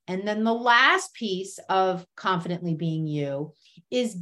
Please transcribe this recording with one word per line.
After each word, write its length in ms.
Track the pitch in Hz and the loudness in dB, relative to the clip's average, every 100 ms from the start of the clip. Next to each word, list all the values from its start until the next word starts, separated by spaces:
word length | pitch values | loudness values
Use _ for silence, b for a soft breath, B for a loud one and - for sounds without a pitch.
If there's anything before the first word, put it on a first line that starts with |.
| - | -8
And 200 | 185 208 | -6 -2
then 180 | 214 | 0
the 100 | 220 | 0
last 600 | 233 247 240 277 370 - | 2 4 6 6 4 0
piece 440 | - 220 185 190 - - | -8 -6 -4 -6 -12 -2
of 380 | 190 190 175 - - | 2 2 0 -6 -6
confidently 580 | 196 180 170 170 175 | -2 -2 -2 -4 -2
being 320 | 156 165 160 156 | -2 -2 -4 -4
you 460 | 147 143 139 151 b b b _ | -4 -4 -4 -8 b b b _
is 240 | 247 233 180 | -2 -2 -4